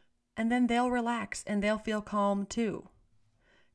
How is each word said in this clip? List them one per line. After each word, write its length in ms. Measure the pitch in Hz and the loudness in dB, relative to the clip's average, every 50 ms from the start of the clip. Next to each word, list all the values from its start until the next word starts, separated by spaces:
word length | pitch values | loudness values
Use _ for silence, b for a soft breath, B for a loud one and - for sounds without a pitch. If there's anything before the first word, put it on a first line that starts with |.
| b b b _ _ _ - | b b b _ _ _ -6
And 140 | - 226 226 | -2 0 2
then 160 | 247 247 247 | 4 4 4
they'll 240 | 233 233 240 247 247 | 4 4 4 4 2
relax 520 | 247 247 226 233 240 226 202 - - - - | 2 0 0 0 -2 -4 -4 -6 -8 -10 -6
and 160 | - 208 202 | -2 -2 0
they'll 160 | 202 208 214 | 2 2 0
feel 240 | 214 - 220 214 214 | 0 -2 -2 -4 -4
calm 440 | 208 - 208 208 202 202 202 202 196 | -4 -2 0 2 2 2 2 0 -2
too. 440 | - - 233 233 202 165 - - - _ _ _ _ _ _ _ _ b b b b b b b b | -4 -2 -2 -2 -2 -2 -6 -10 -14 _ _ _ _ _ _ _ _ b b b b b b b b